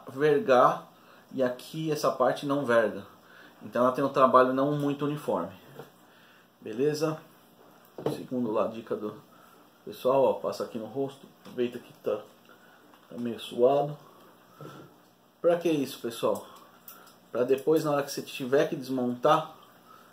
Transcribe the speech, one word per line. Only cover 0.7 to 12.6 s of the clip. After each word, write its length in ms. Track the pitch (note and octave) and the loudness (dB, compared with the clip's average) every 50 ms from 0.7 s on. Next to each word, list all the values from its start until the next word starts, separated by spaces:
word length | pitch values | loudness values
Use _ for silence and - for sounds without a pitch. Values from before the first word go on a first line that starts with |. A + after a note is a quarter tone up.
| F3 - - - - - - - - - - - - | 4 0 -6 -16 -20 -20 -20 -20 -20 -20 -20 -8 -4
e 100 | C3 B2+ | -2 -2
aqui 480 | B2 - - - - - D#3+ D#3+ D#3 | -2 -2 -6 -12 -12 -8 -6 -4 -2
essa 180 | D3 D3 - C3 | -2 0 0 0
parte 360 | - - B2+ C3 C3+ - D3 | 0 2 2 0 0 0 -2
não 180 | C#3+ C#3 C#3+ C#3 | -2 -2 -2 0
verga. 420 | A#2+ A#2 A#2 A2 G2+ F#2+ G2+ G#2 - - - - - - - - - - - | 2 4 4 4 2 0 -6 -12 -16 -20 -20 -20 -20 -20 -20 -20 -20 -20 -20
Então 220 | - G#2+ - A#2 B2 | -14 -6 -2 0 2
ela 80 | B2+ | 2
tem 100 | - D3 | 2 0
um 120 | C#3 B2+ - | -2 0 2
trabalho 400 | D3 C3 B2+ A#2+ B2+ C3 B2+ C3 | 4 4 6 8 6 6 6 2
não 240 | C3+ C3+ D3 D3 | 0 0 0 0
muito 260 | D3 C#3+ C#3+ C#3+ C#3+ D3 | 0 -2 -2 -2 -2 -4
uniforme. 480 | C#3+ D3+ D3 - B2+ G#2 F2+ - - - - - - - - - - _ _ _ _ _ _ - - - _ _ _ _ - | -4 -6 -4 -4 -2 -2 -2 -2 -6 -10 -14 -20 -20 -18 -18 -18 -20 _ _ _ _ _ _ -20 -20 -20 _ _ _ _ -16
Beleza? 560 | - A2 G#2+ A#2+ C#3 D3+ D3 C#3+ D#3+ D#3 D#3 - - - - _ _ _ _ - - - - - - - _ - - - - | -12 -8 -4 -2 0 0 0 0 -2 -2 -2 -4 -8 -16 -20 _ _ _ _ -20 -20 -20 -20 -20 -20 -20 _ -8 -6 -6 -6
Segundo 340 | - - - C3 B2 B2 G#2+ | -8 -8 -6 -4 -4 -2 0
lá 140 | A2 A#2 F#2+ | 0 0 0
a 60 | - | -2
dica 260 | A2+ A2+ - - A2 | -4 -8 -8 -6 -6
do 180 | G2+ G#2 G#2+ - - - - - - - - - - - _ _ _ - | -6 -6 -8 -10 -12 -18 -20 -20 -20 -20 -20 -20 -20 -20 _ _ _ -16
pessoal, 400 | - E2 - - B2+ C3+ C#3 C3 | -16 -10 -4 0 2 4 4 4
ó, 100 | A2 - | 4 2
passa 280 | - - F#2 - - - | 0 -2 -6 -4 -4 -6
aqui 140 | - - A2+ | -8 -8 -10
no 60 | A2 | -10
rosto, 420 | A2 A#2 C3+ C#3 C3+ - - - - _ _ | -8 -6 -6 -6 -6 -8 -12 -20 -20 _ _
aproveita 380 | - - - B2 B2 B2 B2 A#2+ | -20 -10 -6 -4 -4 -4 -4 -8
que 120 | - - - | -14 -16 -18
tá, 200 | - - A#2+ G#2 G#2+ G#2 - - _ _ - - - | -10 -6 -4 -4 -4 -6 -10 -20 _ _ -20 -20 -20